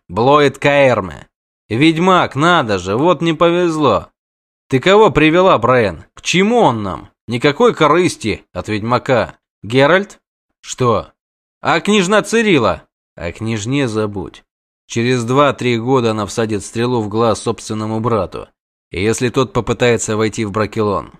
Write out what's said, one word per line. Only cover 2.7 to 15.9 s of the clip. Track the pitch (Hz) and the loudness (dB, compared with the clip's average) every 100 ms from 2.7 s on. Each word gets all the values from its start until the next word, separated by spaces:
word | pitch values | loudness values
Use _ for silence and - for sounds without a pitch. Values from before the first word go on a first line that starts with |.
| 98 | -2
же, | 90 110 | -2 0
вот | 170 160 | 0 0
не | 165 | -2
повезло. | 151 170 175 175 156 139 92 - _ _ _ _ _ - | 0 0 2 0 0 0 0 -4 _ _ _ _ _ -4
Ты | 131 | 0
кого | 175 202 214 | 4 4 4
привела, | 147 156 170 185 135 | 4 2 4 4 2
Брайан? | 117 127 101 82 - | 2 2 0 -4 -14
К | - | -12
чему | - 170 202 240 | -2 0 2 2
он | 165 113 | 2 0
нам? | 98 73 - _ - | -6 -10 -14 _ -8
Никакой | 120 147 139 240 | -2 0 2 2
корысти | - 151 165 180 - 110 85 _ | 2 2 2 0 -2 -6 -6 _
от | 90 90 | -10 -6
ведьмака. | 107 113 123 - 123 82 - _ _ | -6 -2 -2 0 0 -2 -8 _ _
Геральт?» | 98 127 143 185 202 - _ _ _ _ | -4 2 4 2 -2 -14 _ _ _ _
«Что?» | - - 123 101 - _ _ _ _ _ | -12 -4 -2 -2 -4 _ _ _ _ _
«А | - 165 | -4 -2
княжна | 190 214 180 214 | 2 0 2 0
Цирила?» | 202 226 214 151 104 78 - _ _ - | 0 0 2 2 2 -2 -10 _ _ -12
«О | 87 | -12
княжне | - 110 113 107 139 127 | -8 -6 -6 -4 -2 -2
забудь. | 107 107 101 69 - _ _ _ _ - | -2 -4 -6 -12 -14 _ _ _ _ -8
Через | 117 120 127 | -2 0 0
два-три | 117 135 143 - 123 117 | 0 2 2 0 -2 -2
года | 117 | 0